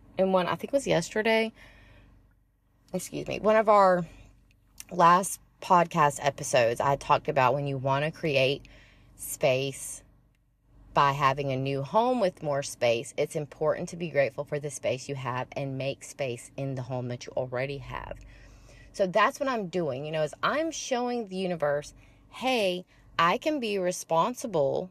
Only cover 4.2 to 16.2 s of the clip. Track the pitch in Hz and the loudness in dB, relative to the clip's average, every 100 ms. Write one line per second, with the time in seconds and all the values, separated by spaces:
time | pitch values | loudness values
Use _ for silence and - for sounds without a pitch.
4.2 | - _ _ _ _ _ - 180 170 180 | -20 _ _ _ _ _ -14 4 6 8
5.2 | 196 - _ _ - 180 170 170 147 139 | 4 -8 _ _ 2 4 4 4 2 4
6.2 | 143 139 147 131 117 120 139 139 - 143 | -2 -2 0 2 4 2 0 0 2 2
7.2 | - 151 127 135 143 135 131 135 151 160 | 2 2 4 2 -2 -4 -2 0 -2 -4
8.2 | 165 139 131 143 - - - _ - - | -2 2 2 0 -8 -20 -20 _ -20 -18
9.2 | - - 147 131 135 135 - - - _ | -14 -2 2 2 -2 -8 -12 -14 -18 _
10.2 | _ _ _ _ _ _ - - 143 139 | _ _ _ _ _ _ -4 2 2 4
11.2 | 139 139 139 131 135 139 139 196 240 254 | 0 0 -2 -2 -2 -4 0 0 2 2
12.2 | 190 - 156 139 143 - 120 117 139 - | 0 -2 -4 -4 -4 -2 2 2 -2 -4
13.2 | 151 160 147 - 156 - 175 170 170 143 | -4 -4 -8 -4 -2 -2 -4 -8 -4 0
14.2 | 135 - 147 147 147 - 110 127 - 139 | 0 -2 -6 -6 -6 -6 -4 -4 -6 -8
15.2 | 127 127 127 - 139 131 135 135 - - | -6 -6 -6 -6 -6 -6 -6 -8 -12 -8